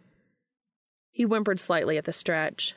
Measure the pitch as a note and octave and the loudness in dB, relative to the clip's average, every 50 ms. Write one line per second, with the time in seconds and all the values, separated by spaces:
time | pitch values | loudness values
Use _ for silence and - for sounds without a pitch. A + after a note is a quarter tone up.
0 | _ _ _ _ _ _ _ _ _ _ _ _ _ _ _ _ _ _ _ _ | _ _ _ _ _ _ _ _ _ _ _ _ _ _ _ _ _ _ _ _
1 | _ _ _ - A#3+ G#3 A3+ A3 G#3+ G#3 F#3+ F#3 - - F3 D#3+ - A#2 D#3 D3+ | _ _ _ 0 2 2 2 2 2 2 0 0 0 0 0 0 2 0 0 0
2 | D3+ - - - - - E3+ D#3+ D#3 - - - - - - | -2 -2 -4 -4 -2 -2 -2 -2 -2 -4 -4 -6 -6 -8 -8